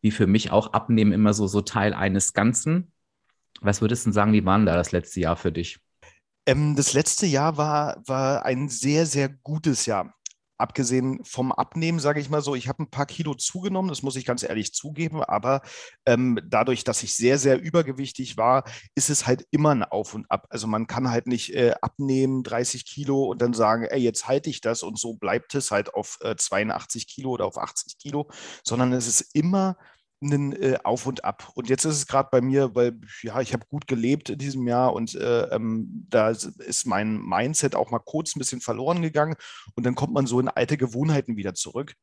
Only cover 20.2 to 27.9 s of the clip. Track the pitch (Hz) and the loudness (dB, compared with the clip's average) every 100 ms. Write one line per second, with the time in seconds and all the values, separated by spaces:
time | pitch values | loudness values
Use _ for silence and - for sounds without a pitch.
20.2 | - 98 _ 120 110 110 113 - 131 117 | -4 -4 _ -8 -2 -2 -2 -2 0 0
21.2 | 123 120 - - 120 - 117 - 139 131 | 0 -4 -4 2 2 2 -4 -4 -2 2
22.2 | 131 131 120 117 123 127 - - 139 139 | 2 0 -2 -4 -4 -6 -10 -10 -2 0
23.2 | 131 92 120 113 107 113 113 139 117 107 | 0 0 0 4 4 2 0 0 0 0
24.2 | - 139 151 135 113 117 87 104 117 113 | -2 -2 -2 -6 -4 -4 -6 -8 -8 -6
25.2 | 98 110 - 143 - 101 104 - 104 - | -2 -2 -2 -4 0 -2 0 -6 -6 -8
26.2 | 98 104 - 95 107 - - 117 - - | -6 -4 -2 0 0 -4 -6 -10 -10 -10
27.2 | 131 123 92 - - - - | -6 -2 -4 -4 -8 -8 -12